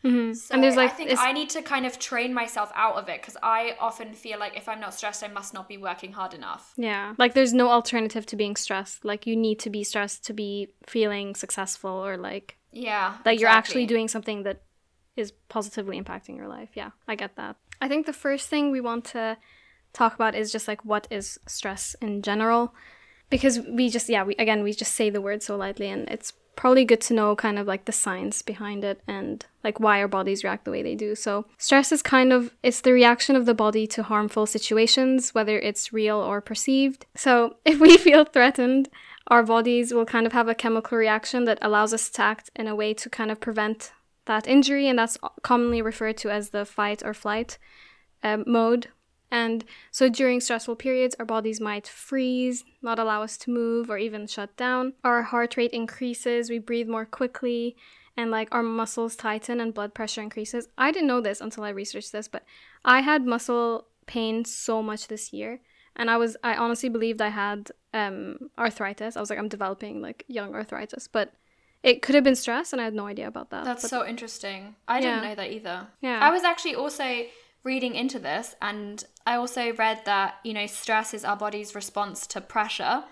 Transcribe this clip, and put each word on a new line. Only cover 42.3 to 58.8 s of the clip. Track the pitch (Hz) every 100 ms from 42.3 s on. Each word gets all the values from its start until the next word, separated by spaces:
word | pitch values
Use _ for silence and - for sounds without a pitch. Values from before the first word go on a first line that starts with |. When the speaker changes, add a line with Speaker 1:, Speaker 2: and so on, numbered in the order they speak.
| 214 -
Speaker 1:
in | - 220
a |
way | 214 214
to | 214 233
kind | - 214
of | 220
prevent | - 214 214 220 - _ _ _ -
that | 220 -
injury, | 277 277 277 277
and | 247
that's | 226 - - -
commonly | - 247 240 233
referred | 220 220 220 220
to | 214
as | 208 208
the | 208
fight | 202 - 208 214
or | -
flight, | 214 208 214 240 - _ - - _ _ _
um, | 214 214 214
mode. | 233 226 240 - _ _ _ _
And | 240 226 226 220 - -
so | - 262
during | 233 262 247
stressful | 247 233 233 233
periods, | 262 254 254 247
our |
bodies | 226 220 220 220
might | 214 208 -
freeze, | - - 269 254 254 254 247 - _
not | 233 226
allow | 220 214
us | 214 -
to | -
move | 240 233 233 233
or | 202
even | 220 214 208
shut | - 202 -
down. | 247 254 254 262
Our | 247 240
heart | 226 240 240 254
rate | 240
increases, | 233 226 - 247 240 247 240 233
we | 233
breathe | 220 233 226
more | 220 220
quickly, | - 254 - 247 240 240 240 - _ _ -
and, | 233
like, | 220 220
our | 240
muscles | 233 226